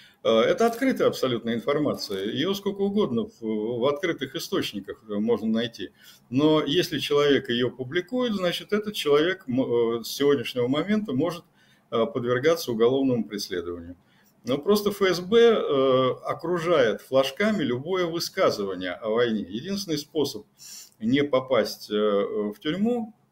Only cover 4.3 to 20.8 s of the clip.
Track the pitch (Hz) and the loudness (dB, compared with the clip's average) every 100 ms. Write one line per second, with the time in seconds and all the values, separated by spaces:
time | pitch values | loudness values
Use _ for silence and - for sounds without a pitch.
4.3 | 165 - 180 - 104 101 90 110 104 110 | -8 -4 -4 -2 -6 -10 -14 -8 -4 0
5.3 | 110 110 110 123 - 92 _ - - _ | 0 0 -2 -4 -8 -14 _ -20 -20 _
6.3 | 127 151 156 139 170 165 143 - 143 147 | 2 4 4 2 0 0 -4 0 2 4
7.3 | 131 - 120 123 - 127 175 175 254 247 | 4 2 -2 -2 -4 -4 -4 -2 -2 -2
8.3 | 196 180 170 170 208 214 208 151 143 165 | 0 -2 -4 -4 -4 -4 -4 2 4 4
9.3 | 185 - 131 127 120 117 117 110 - 143 | -2 -2 -2 2 2 2 0 -6 0 2
10.3 | 143 113 123 120 147 180 214 208 127 170 | 2 0 -2 0 0 0 -2 0 -2 -2
11.3 | 165 - _ _ _ _ 117 113 135 120 | -4 -14 _ _ _ _ -2 0 -2 -2
12.3 | 123 147 165 - 113 117 135 135 120 104 | 2 2 0 -2 2 4 4 2 0 -2
13.3 | 104 - 90 85 87 85 87 _ _ _ | -6 -6 -6 -6 -8 -12 -18 _ _ _
14.3 | _ 117 135 165 208 208 202 190 175 180 | _ -4 -2 2 2 2 0 0 0 2
15.3 | 233 233 202 - 139 135 131 127 - - | 6 6 6 2 2 4 4 2 -2 -6
16.3 | 127 165 180 170 160 117 101 - 131 131 | -6 -4 -2 2 4 4 0 0 2 2
17.3 | - 208 202 127 123 151 185 170 165 - | 0 -2 0 0 -2 -2 -2 -2 -2 -6
18.3 | 185 160 101 98 90 92 87 110 113 120 | 0 0 2 -4 -4 -6 -6 -2 0 2
19.3 | 107 87 107 175 196 185 147 - 156 135 | 0 -4 -8 -6 -8 -4 -6 -4 -2 -2
20.3 | 107 - _ - - | -4 -16 _ -20 -20